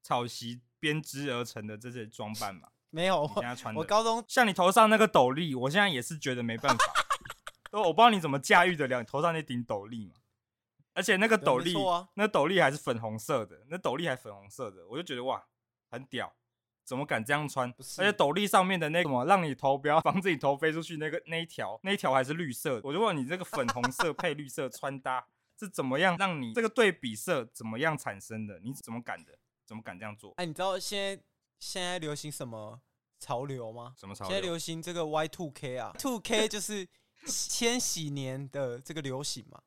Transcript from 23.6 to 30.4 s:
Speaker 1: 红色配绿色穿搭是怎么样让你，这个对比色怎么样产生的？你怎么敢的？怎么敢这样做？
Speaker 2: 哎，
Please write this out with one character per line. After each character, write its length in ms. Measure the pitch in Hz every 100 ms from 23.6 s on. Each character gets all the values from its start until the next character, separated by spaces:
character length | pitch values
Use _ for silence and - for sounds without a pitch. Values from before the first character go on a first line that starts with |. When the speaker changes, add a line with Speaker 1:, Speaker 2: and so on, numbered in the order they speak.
| 120
Speaker 1:
红 140 | 113 123
色 220 | - -
配 220 | - 175
绿 140 | 143 139
色 200 | - 131
穿 300 | - 139 139
搭 260 | 131 127 - _ _ -
是 100 | 202
怎 160 | -
么 140 | 135 135
样 180 | 185 170
让 240 | 190 160
你， 120 | 120
这 100 | 110
个 60 | 226
对 240 | 240 214
比 240 | 175 123 107
色 280 | - 156 117
怎 200 | - 113
么 140 | 113
样 160 | 160 147
产 220 | - 98
生 260 | - 110 107
的？ 140 | 90
你 120 | 104
怎 200 | 135 -
么 100 | 113
敢 200 | 117 87
的？ 140 | 80 71 _ _ _
怎 100 | 110
么 60 |
敢 160 | 110 90
这 60 |
样 120 | 107 104
做？ 160 | 98
Speaker 2:
哎， 100 | -